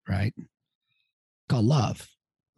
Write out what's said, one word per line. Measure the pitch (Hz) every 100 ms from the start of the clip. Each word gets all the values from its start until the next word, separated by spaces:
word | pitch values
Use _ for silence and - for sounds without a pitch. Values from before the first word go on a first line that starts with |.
| -
right? | 95 104 - - _ _ _ _ _ _ _ _ _ -
Called | 135 107
love. | 151 101 - - _ _ _ _